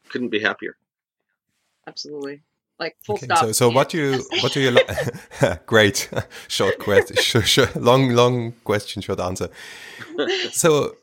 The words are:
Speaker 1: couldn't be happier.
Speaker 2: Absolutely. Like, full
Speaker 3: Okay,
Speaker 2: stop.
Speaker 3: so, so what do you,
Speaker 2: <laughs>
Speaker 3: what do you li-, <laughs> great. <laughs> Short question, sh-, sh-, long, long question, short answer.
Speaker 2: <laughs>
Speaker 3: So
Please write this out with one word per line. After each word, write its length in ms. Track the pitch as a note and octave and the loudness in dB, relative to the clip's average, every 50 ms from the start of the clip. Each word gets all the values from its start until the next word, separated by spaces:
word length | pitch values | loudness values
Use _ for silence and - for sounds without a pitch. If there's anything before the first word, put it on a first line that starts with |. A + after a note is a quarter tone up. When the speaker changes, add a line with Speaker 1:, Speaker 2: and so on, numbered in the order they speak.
| _ | _
Speaker 1:
couldn't 220 | - - B2+ B2 A#2 | -10 -8 -6 -4 -4
be 100 | A2+ G#2 | -4 -2
happier. 380 | G#2+ G2 G2+ - - - - _ _ _ _ _ _ _ _ _ _ _ _ _ _ _ _ _ _ _ _ _ _ | -2 -2 -4 -4 -8 -12 -14 _ _ _ _ _ _ _ _ _ _ _ _ _ _ _ _ _ _ _ _ _ _
Speaker 2:
Absolutely. 560 | C3 C3 - - D3 D3 D3 C#3 C#3 C#3+ D3 D3+ _ _ _ _ _ _ - | -16 -14 -14 -14 -12 -12 -12 -10 -12 -12 -16 _ _ _ _ _ _ _ -10
Like, 160 | E3 D#3+ - _ _ | -10 -10 -10 _ _
full 100 | - G#3 | -6 -6
Speaker 3:
Okay, 100 | G3+ - | -4 -2
Speaker 2:
stop. 140 | B2+ F3+ E3 | -2 -2 -2
Speaker 3:
so, 120 | C#3 A2 | 0 -2
so 180 | G#2+ - B2+ A#2+ | 0 2 2 2
what 200 | A#2 C3+ C#3 - | 4 2 0 0
do 80 | - | -2
you, 260 | E3+ C#3+ C#3 C3+ B2+ A#2+ - | -2 -2 -2 -2 -2 -4 -4
Speaker 2:
<laughs> 100 | - - | -4 -2
Speaker 3:
what 120 | - A#2 - | -2 -2 0
do 80 | D3 | 0
you 100 | C3+ C3 | 0 4
li-, 880 | B2 B2+ - - C3 - - B2 - - - - - - C#3+ G2 F2 - | 4 4 4 4 0 -6 -6 -6 -8 -10 -14 -18 -4 -2 0 0 0 -4
<laughs> 60 | - | -4
great. 440 | - A#2 A2 G#2+ G2+ - - - - - - - - | 2 4 6 6 6 4 0 -4 -6 -6 -8 -8 -8
<laughs> 180 | - - - | -12 -20 -12
Short 320 | - - - G#2 F#2+ - - | -8 -4 0 0 0 0 -2
question, 380 | - G#2 G2+ F#2+ - - - | -2 2 4 4 2 2 0
sh-, 280 | - - - - A#2 G2+ | -2 -2 2 2 2 2
sh-, 300 | - - C#3 B2+ G#2 - | 4 4 4 2 2 0
long, 360 | D3+ A#2+ A#2 B2 C3 C3+ B2+ A#2+ | 0 4 4 6 6 4 4 4
long 400 | A#2+ B2 B2 B2 B2 A#2 A2+ A#2 - _ | 4 4 4 2 0 -4 -6 -10 -8 _
question, 380 | - G2+ G#2 - - - G#2 | -2 -2 -2 -2 -6 -10 -8
short 180 | - - G2 F#2 | -6 -6 -4 -4
answer. 300 | F2 F2+ F#2+ - F#2 E2+ - - - - - - - - - - - - D#4 | -4 -4 -4 -4 -6 -8 -8 -12 -18 -18 -18 -18 -18 -18 -18 -18 -16 -10 -6
Speaker 2:
<laughs> 120 | - - - F#4+ F#4 - - - | -4 -4 -2 -2 -4 -4 -4 -2
Speaker 3:
So 420 | - - E3 D3+ C#3+ B2+ - - - | 2 2 4 4 4 2 -2 -6 -10